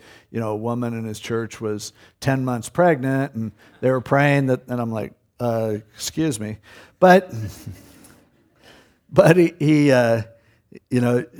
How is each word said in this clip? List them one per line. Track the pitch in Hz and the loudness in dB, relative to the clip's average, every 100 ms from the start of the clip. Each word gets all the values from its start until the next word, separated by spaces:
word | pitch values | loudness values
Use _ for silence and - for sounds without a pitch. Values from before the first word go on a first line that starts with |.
| - - _ | -16 -20 _
you | 117 | -8
know, | 110 | -6
a | 107 | -6
woman | 113 120 120 | -6 -6 -6
in | 117 113 | -8 -10
his | 104 | -12
church | - 113 110 - | -8 -6 -6 -8
was | 110 107 - - _ _ | -8 -8 -10 -18 _ _
ten | - 135 | -4 -2
months | 127 120 - | -2 -6 -4
pregnant, | - 175 147 135 135 139 | 0 2 2 -2 -2 -4
and | 113 110 - _ _ | -6 -10 -10 _ _
they | 127 | -2
were | 131 | -2
praying | - 139 143 143 135 | 2 2 4 2 0
that, | 127 - | -2 -4
and | 123 | -8
I'm | 117 | -6
like, | 110 - - _ - | -6 -10 -14 _ -6
"Uh, | 123 113 110 107 110 | -4 -2 -2 -6 -10
excuse | - - - 160 107 | -14 -10 -4 -4 -4
me." | 107 107 _ - - _ | -8 -12 _ -20 -20 _
But, | 185 185 190 117 104 - - - - - - _ | 6 6 4 -8 -10 -12 -18 -20 -20 -20 -20 _
<laughs> | _ _ _ _ - - _ _ _ | _ _ _ _ -20 -20 _ _ _
but | 147 160 180 | 4 6 4
he, | 165 - | 2 0
he, | 147 151 147 | 2 4 4
uh, | 127 117 117 110 _ _ _ _ - _ | 4 2 0 -4 _ _ _ _ -20 _
you | 123 | -2
know, | 120 123 - | 0 0 -2